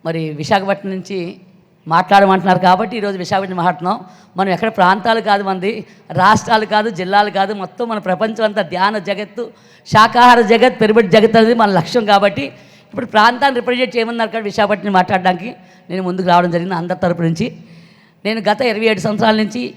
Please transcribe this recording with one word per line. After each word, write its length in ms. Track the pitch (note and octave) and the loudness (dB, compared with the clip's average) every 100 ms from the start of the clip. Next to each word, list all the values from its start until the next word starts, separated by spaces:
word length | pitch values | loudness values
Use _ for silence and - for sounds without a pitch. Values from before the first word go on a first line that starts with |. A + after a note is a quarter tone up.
| E3 | -6
మరి 140 | E3 D#3+ D3+ | -6 -8 -8
విశాఖపట్నం 500 | D3+ G3+ G3 G3 G3 F#3+ | -2 -2 0 -6 -6 -10
నుంచి 200 | F3+ G3 E3+ G3+ _ _ _ _ - | -10 -10 -10 -14 _ _ _ _ -2
మాట్లాడమంటున్నారు 680 | E3 F#3 G3+ G3 F#3+ F#3 F#3 F#3 | 0 4 4 4 2 2 2 4
కాబట్టి 280 | F#3 A3 A#3 | 2 0 -6
ఈరోజు 180 | G3+ G3 | -6 -6
విశాఖపట్నం 360 | F3+ G3 G3 F#3 | -4 -4 -4 -2
మాట్లాడుతున్నాం. 360 | F3 E3+ F3 G#3 - - _ - | -2 -2 -4 -6 -8 -20 _ -4
మనం 120 | G3 E3+ | -2 -2
ఎక్కడ 140 | A3 A3 | -4 2
ప్రాంతాలు 420 | F3+ G3 A3+ A3+ G#3 | 2 2 0 -2 0
కాదు 140 | G3+ G3 | -2 -2
మంది, 220 | F#3+ F#3 A3+ - _ _ D3+ | -4 -4 -6 -12 _ _ 0
రాష్ట్రాలు 460 | F#3 A3 - A3+ G#3+ | 4 4 2 -2 0
కాదు, 140 | G#3+ A3 F3+ | -2 -2 -6
జిల్లాలు 300 | F3+ G3+ G#3 G3 | 0 0 2 0
కాదు, 140 | G3 G#3 | -4 -4
మొత్తం 220 | F#3 - A#3 | -10 -8 -6
మన 60 | A3 F#3 | -6 -4
ప్రపంచం 360 | F3+ A3 A3 A3 | -2 -4 -2 -2
అంతా 140 | G3+ F3 | -2 -6
ధ్యాన 240 | F3 F#3+ G#3+ F#3+ | -2 -2 -2 -6
జగత్తు, 360 | G3 G#3 - A#3 - _ _ - | -8 -8 -10 -12 -14 _ _ 0
శాకాహార 460 | G#3+ A3 A#3 B3 A#3+ G#3+ | 4 4 6 6 6 6
జగత్, 260 | A3+ B3+ B3 | 4 4 2
పిరమిడ్ 280 | A3 G#3+ G3+ G#3+ | 2 2 4 4
జగత్ 200 | G#3+ A3+ | 4 4
అనేది 180 | A3 A#3 | 4 2
మన 80 | G#3 F#3 | 2 2
లక్ష్యం 260 | - B3 G#3 | 0 -2 2
కాబట్టి 340 | G3+ G3+ G3+ C#4 - - _ _ | 2 2 -2 -10 -12 -20 _ _
ఇప్పుడు 180 | - A#3+ G#3+ | -12 -2 2
ప్రాంతాన్ని 420 | A3 A#3+ C#4 B3 | 2 2 0 0
రిప్రజెంట్ 340 | A3+ B3 B3+ A#3+ | -4 -2 -2 -2
చేయమన్నారు 340 | A3+ A#3 A3 | -4 -4 -4
కాబట్టి 180 | A3+ G#3 | -4 -6
విశాఖపట్నం 420 | G#3 G3+ G#3 G3+ F#3+ | -2 0 0 0 0
మాట్లాడడానికి 500 | F3+ G3 F3+ D#3 G#3 - _ _ _ | 2 0 0 -2 -6 -16 _ _ _
నేను 120 | F3+ F#3 | -8 -6
ముందుకు 200 | F#3 F3+ | -4 2
రావడం 180 | F3 F3 | 2 2
జరిగింది 240 | E3+ F3 F3 | -2 -4 -6
అందరి 200 | F3 F3+ | -6 -4
తరపు 180 | F3+ E3+ E3+ | -2 -2 -2
నుంచి. 180 | E3 A#3+ - - - - _ _ _ | -2 -6 -8 -20 -20 -20 _ _ _
నేను 160 | G3+ A3 G#3 | -6 -4 -2
గత 120 | G#3 B3+ | -2 -2
ఇరవై 160 | G#3 A3 | 0 -2
ఏడు 100 | G#3 | -2
సంవత్సరాల 320 | E3+ G#3 A3 G#3+ | -4 -2 0 0
నుంచి 200 | G#3+ A#3+ B3 | -2 -6 -10